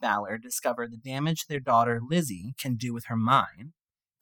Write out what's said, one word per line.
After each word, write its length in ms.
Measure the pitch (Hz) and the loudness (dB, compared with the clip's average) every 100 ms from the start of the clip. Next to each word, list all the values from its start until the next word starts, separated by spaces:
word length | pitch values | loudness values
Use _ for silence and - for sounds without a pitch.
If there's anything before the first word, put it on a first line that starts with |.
Ballard 420 | 120 104 101 113 | 0 0 0 -6
discover 440 | 123 - 131 120 120 | -6 -4 -2 -2 -6
the 80 | 117 | -10
damage 500 | 131 135 156 160 - | -8 -2 0 -2 -4
their 140 | 143 | -4
daughter 400 | 131 117 120 117 120 | 4 4 6 2 0
Lizzie 480 | 170 147 92 104 - | 0 0 -4 -8 -6
can 180 | 135 117 | -2 -2
do 180 | 123 | -2
with 100 | 117 - | -6 -4
her 100 | 117 | 0
mind, 560 | 113 131 92 85 143 - _ _ _ _ | 6 6 4 -4 -18 -20 _ _ _ _